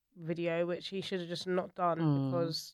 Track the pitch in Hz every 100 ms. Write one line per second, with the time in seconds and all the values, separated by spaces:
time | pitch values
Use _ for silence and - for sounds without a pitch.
0 | _ 180 160 170 170 165 175 175 - 196
1 | - 190 170 175 185 180 180 - 175 165
2 | 156 139 135 170 170 156 -